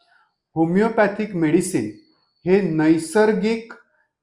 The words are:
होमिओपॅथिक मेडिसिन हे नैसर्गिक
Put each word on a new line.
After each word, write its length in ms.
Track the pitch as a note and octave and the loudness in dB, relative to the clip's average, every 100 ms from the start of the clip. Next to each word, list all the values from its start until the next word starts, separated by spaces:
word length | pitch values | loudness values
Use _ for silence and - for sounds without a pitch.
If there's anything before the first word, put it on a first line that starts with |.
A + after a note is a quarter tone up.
| _ _ _ _ _ D#3 | _ _ _ _ _ -2
होमिओपॅथिक 800 | E3 F#3 A3 A3+ G3+ G3+ G#3 F3 | 0 2 2 2 0 -2 -6 -2
मेडिसिन 560 | D3+ E3+ F3 D3 G#2+ - _ _ _ _ E3+ | 0 0 0 -4 -6 -10 _ _ _ _ 0
हे 160 | G3 | 0
नैसर्गिक 1120 | F3+ D#3 D#3 E3 - G#3+ G#3+ F#3+ G#3 A3+ - - _ _ _ _ | 0 0 2 2 0 2 2 2 -2 -4 -8 -20 _ _ _ _